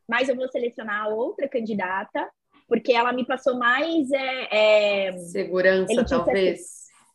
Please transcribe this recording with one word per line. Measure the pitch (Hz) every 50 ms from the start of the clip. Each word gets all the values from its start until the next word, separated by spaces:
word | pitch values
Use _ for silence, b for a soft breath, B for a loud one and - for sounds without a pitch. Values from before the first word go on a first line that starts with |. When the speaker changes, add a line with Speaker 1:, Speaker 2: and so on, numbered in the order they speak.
| _ -
Speaker 1:
mas | 233 240 269 269
eu | 247
vou | 254 262 254
selecionar | - 262 240 240 - - - 226 208 208 214 214
outra | 220 220 247 339 - - 285 269
candidata, | - 233 226 208 220 196 185 180 190 196 214 - - 294 349 381 - _ _ b b b b -
porque | 240 226 - 269 240
ela | 233 240 247 247
me | 254 240
passou | - 262 254 - 269 247 247
mais, | - 247 247 269 302 330 330 330 269 247
é, | 277 269 262 262 262 254 226 - 208 214 214 214 214 214 208 208 202 196 196 185
é, | 185 180
Speaker 2:
Segurança, | 175 170 180 202 180 - 180 185 180 185 190 190 190 185 226
Speaker 1:
ele | 254 233
disse | - 180
assim, | 170 -
Speaker 2:
talvez. | - - 196 185 180 - - - - - - - b b b b b